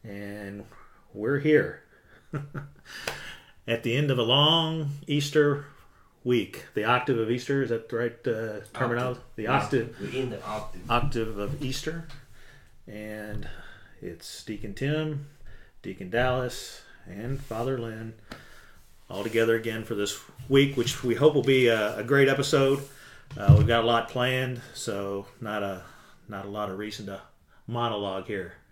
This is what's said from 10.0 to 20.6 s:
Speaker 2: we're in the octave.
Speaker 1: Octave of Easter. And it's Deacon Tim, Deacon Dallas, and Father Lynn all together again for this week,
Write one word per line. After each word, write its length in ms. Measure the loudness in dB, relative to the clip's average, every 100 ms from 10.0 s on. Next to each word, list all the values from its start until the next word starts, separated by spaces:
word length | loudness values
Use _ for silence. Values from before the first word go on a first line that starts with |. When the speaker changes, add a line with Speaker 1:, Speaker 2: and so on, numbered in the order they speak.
Speaker 2:
we're 220 | -6 -4
in 80 | -4
the 140 | -6
octave. 440 | -8 -8 -8 -10 0
Speaker 1:
Octave 500 | 2 2 0 -2 -4
of 220 | -6 -4
Easter. 460 | -4 -4 -6 -8 -12 -16 -16 -20 -20 -20 -20 -20 -16
And 600 | -14 -12 -12 -8 -8 -8 -10 -14 -18 -20 -14
it's 440 | -14 -12 -16 -14
Deacon 280 | -10 -8 -8
Tim, 540 | -4 -2 -2 -2 -6 -10 -16 -16 -16 -20 -14
Deacon 260 | -12 -10 -4
Dallas, 720 | 0 2 0 -2 -6 -12 -16 -20 -20
and 360 | -16 -10 -6 -6
Father 380 | -6 -4 -2 -2
Lynn 360 | -4 -8 -12 -14 -18 -18 -18 -20 -20 -20 -20 -20 -12
all 140 | -6
together 320 | 0 4 4 4
again 260 | 0 -6
for 140 | -4 -2
this 240 | -2 -4 -14 -18 4
week, 280 | 6